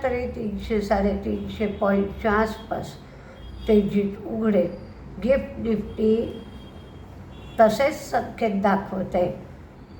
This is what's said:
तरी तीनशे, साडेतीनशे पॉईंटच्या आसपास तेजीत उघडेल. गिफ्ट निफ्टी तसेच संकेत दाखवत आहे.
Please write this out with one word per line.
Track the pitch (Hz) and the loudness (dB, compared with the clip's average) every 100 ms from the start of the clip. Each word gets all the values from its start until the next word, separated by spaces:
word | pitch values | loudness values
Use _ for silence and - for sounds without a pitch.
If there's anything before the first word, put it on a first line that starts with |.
तरी | 254 247 240 | 0 0 -2
तीनशे, | 240 214 196 - 214 | -4 -4 -4 0 0
साडेतीनशे | 196 202 202 196 220 202 202 - 208 | 4 4 4 2 -2 -4 -4 -2 -2
पॉईंटच्या | - 196 196 196 - 220 | 2 4 4 2 0 2
आसपास | 208 - - - - - - - - - - - - - | 4 2 -2 -6 -6 -6 -12 -16 -18 -18 -16 -14 -6 6
तेजीत | 208 196 202 196 - 214 | 6 6 2 0 -2 -6
उघडेल. | 220 220 190 170 - - - - - | 0 4 4 2 -2 -14 -16 -14 -4
गिफ्ट | 240 269 - - | 2 2 2 -4
निफ्टी | 220 202 - - 220 233 - 220 - - - - - - - - - - - - | 0 0 -2 0 4 4 2 -6 -12 -16 -16 -16 -16 -16 -16 -16 -16 -16 -8 4
तसेच | 220 - 277 302 - | 6 6 0 0 -2
संकेत | 247 - - 226 196 | -2 -2 -2 0 2
दाखवत | 202 196 - 190 175 180 | 4 2 0 -4 -2 0
आहे. | 180 - - - - - - | 0 -2 -12 -16 -18 -20 -18